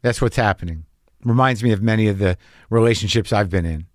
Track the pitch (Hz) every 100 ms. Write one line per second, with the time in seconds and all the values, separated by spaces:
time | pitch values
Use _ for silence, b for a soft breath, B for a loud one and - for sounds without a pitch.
0 | 123 117 120 - 110 98 87 80 80 _
1 | _ _ 120 117 131 117 120 104 113 110
2 | 107 98 98 90 b b b 113 117 113
3 | 104 117 98 107 101 92 85 80 87